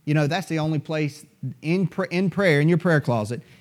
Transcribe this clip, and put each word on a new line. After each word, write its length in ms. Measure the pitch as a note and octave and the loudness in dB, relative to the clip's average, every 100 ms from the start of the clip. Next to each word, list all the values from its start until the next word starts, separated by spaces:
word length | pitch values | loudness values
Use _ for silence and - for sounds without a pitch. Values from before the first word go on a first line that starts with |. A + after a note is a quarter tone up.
You 120 | D3 D3+ | -2 0
know, 120 | C#3+ | 0
that's 200 | F3+ - | -2 -4
the 120 | D#3+ | -4
only 200 | D#3 D#3 | -2 -2
place 440 | - D#3 D3 - - _ C3 - | -4 -4 -4 -6 -18 _ -12 -8
in 260 | D3+ F#3 E3+ | -2 0 0
pr-, 180 | - F#3+ | -4 -4
in 240 | F3 F#3+ | -2 -2
prayer, 280 | F#3+ F#3+ D3 | 2 2 4
in 80 | D#3 | 4
your 120 | F3 | 2
prayer 200 | F3+ D3+ | 4 2
closet, 420 | - A#2+ G#2+ - - - | 2 -2 -2 -8 -12 -20